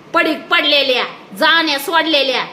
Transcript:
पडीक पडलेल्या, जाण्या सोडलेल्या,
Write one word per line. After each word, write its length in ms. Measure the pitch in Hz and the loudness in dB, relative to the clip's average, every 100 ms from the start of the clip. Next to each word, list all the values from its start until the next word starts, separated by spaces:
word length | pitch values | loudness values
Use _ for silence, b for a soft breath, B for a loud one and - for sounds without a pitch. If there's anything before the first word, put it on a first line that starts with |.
| - | -4
पडीक 340 | 330 330 277 - | -2 0 -2 -2
पडलेल्या, 560 | 339 294 294 269 247 190 - - 190 | 0 2 2 2 0 -2 -8 -18 -2
जाण्या 440 | 311 330 320 277 | 2 2 0 -2
सोडलेल्या, 640 | 277 330 311 294 269 240 165 | 0 0 2 0 0 -2 -6